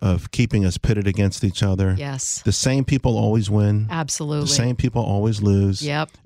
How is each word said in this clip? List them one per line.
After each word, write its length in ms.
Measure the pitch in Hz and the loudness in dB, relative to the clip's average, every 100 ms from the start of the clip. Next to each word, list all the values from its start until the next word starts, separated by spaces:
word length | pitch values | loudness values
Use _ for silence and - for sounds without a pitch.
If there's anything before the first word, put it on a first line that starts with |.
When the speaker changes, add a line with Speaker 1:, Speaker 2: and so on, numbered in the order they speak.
Speaker 1:
of 280 | 92 87 - | 0 0 -2
keeping 340 | - 120 107 95 | -2 0 2 0
us 100 | - | 0
pitted 300 | - 104 98 | 0 0 0
against 360 | 98 98 - | 0 0 0
each 200 | 101 - | -4 0
other. 320 | 101 95 95 95 | 0 2 0 0
Speaker 2:
Yes. 460 | 139 135 - - | -4 -6 -6 -4
Speaker 1:
The 100 | 113 | -2
same 320 | - 131 135 | 0 0 0
people 320 | 127 135 - 110 | 0 0 2 0
always 320 | 107 113 101 | 2 2 2
win. 380 | 104 104 104 110 | 2 2 2 -2
Speaker 2:
Absolutely. 520 | 165 147 - 147 147 147 | -4 -6 -6 -4 -4 0
Speaker 1:
The 60 | |
same 220 | - 135 117 | 0 0 0
people 260 | 123 117 | 0 0
always 380 | 104 101 110 107 | 0 0 0 0
lose. 400 | 101 98 98 95 | 2 4 2 0
Speaker 2:
Yep. 300 | 143 147 156 - | -4 -4 -6 -8